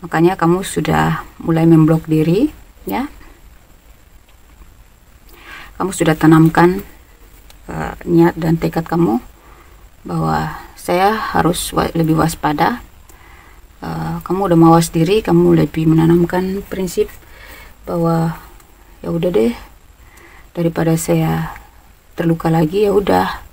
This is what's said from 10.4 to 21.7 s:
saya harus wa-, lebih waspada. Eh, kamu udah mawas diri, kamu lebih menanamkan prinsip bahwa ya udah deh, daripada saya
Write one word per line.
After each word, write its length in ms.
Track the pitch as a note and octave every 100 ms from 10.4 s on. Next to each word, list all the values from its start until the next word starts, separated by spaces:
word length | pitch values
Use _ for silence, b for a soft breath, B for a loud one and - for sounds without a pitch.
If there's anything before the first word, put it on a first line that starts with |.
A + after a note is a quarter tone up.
| D#3 D#3 B -
saya 320 | - F3 F#3+
harus 560 | G#3+ - F3+ E3 F3 - D#3+
wa-, 160 | -
lebih 240 | E3 D#3+ D#3+
waspada. 640 | D#3+ E3 D3 D3+ F3 A#3+ - - - b b b b b b - E3+
Eh, 300 | D#3+ D#3+ E3 -
kamu 240 | F3+ G3
udah 80 | E3+
mawas 320 | E3 E3 E3
diri, 320 | E3 D#3+ G#3+
kamu 400 | A3 E3+ F3 E3+
lebih 240 | D#3 - D#3+
menanamkan 800 | D#3+ E3 E3+ E3+ F3+ F#3 F#3+ G3
prinsip 400 | F#3+ F#3 F#3+ G#3 - B B B B B B -
bahwa 560 | F3 E3 E3 E3 E3 B B - - _ - E3+
ya 80 |
udah 160 | E3+ F3
deh, 240 | F3+ A3+ A#3 B - _ - b b b b b -
daripada 400 | E3+ E3 E3 E3
saya 560 | - E3 D#3+ E3 D#3+ - -